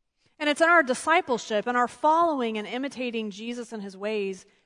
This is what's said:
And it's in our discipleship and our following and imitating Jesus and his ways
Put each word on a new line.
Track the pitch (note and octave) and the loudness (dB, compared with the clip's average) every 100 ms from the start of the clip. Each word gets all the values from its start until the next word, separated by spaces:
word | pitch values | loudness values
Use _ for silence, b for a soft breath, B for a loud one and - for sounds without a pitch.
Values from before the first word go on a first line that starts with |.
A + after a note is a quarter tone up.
| _ _ _ - | _ _ _ -4
And | D4+ | -2
it's | C#4+ | 2
in | E4 | 6
our | E4+ | 6
discipleship | B3+ B3 - E4 F4+ B3 - G#3+ G3+ | 4 0 2 2 2 -2 -2 -2 0
and | B3 | 0
our | A#3+ | 0
following | - D4+ D#4+ E4+ C#4+ A#3 G#3+ | 2 2 4 4 2 -2 -4
and | G#3 | -6
imitating | A#3+ C#4 - B3 A3+ G#3+ | -6 -6 -6 -6 -4 -6
Jesus | F#3+ A3+ A#3+ A#3 | -8 -10 -10 -10
and | A3+ | -12
his | G3 F#3+ | -12 -8
ways | G3+ A3 G3 F#3 - b | -6 -4 -4 -6 -14 b